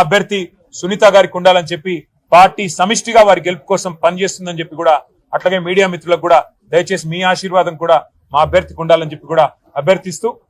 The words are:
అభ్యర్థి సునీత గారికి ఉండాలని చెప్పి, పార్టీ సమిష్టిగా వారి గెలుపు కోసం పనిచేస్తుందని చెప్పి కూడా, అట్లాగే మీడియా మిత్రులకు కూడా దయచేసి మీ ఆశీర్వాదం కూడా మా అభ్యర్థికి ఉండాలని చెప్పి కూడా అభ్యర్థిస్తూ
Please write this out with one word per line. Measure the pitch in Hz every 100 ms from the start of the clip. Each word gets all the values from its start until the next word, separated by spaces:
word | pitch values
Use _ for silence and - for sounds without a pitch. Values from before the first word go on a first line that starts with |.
అభ్యర్థి | 165 196 185 202 175 _ _ -
సునీత | 175 202 214
గారికి | 196 180 185
ఉండాలని | 185 180 165
చెప్పి, | 170 190 170 - _ -
పార్టీ | 165 190 196 196 -
సమిష్టిగా | 180 226 - 226 208
వారి | 175 160
గెలుపు | 170 -
కోసం | 185 190 165
పనిచేస్తుందని | 165 180 190 - 180 165
చెప్పి | 165 151
కూడా, | 165 147 - _ _ -
అట్లాగే | 180 185 170
మీడియా | 190 190
మిత్రులకు | 175 156 170 170
కూడా | 165 - _ _
దయచేసి | 160 175 185 156
మీ | 175 185
ఆశీర్వాదం | 180 185 185 175 156
కూడా | 165 156 - _ _
మా | 139 151
అభ్యర్థికి | 175 170 -
ఉండాలని | 165 165 156
చెప్పి | 151 143
కూడా | 160 143 _ _ -
అభ్యర్థిస్తూ | 143 185 185 - 226 254 _